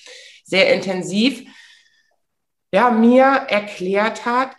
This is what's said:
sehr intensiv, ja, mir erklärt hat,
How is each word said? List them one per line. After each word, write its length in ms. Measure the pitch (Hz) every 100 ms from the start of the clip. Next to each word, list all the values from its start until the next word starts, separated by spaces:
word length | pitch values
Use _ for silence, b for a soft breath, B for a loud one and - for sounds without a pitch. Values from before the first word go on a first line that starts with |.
| B B B B
sehr 280 | - 185 -
intensiv, 720 | 190 190 185 160 196 247 - - B B B B B B B _ _ _ _ _
ja, 200 | 185 240
mir 320 | 220 233 254
erklärt 1040 | 262 269 - 208 208 - 180 196 226 - 240
hat, 260 | 247 262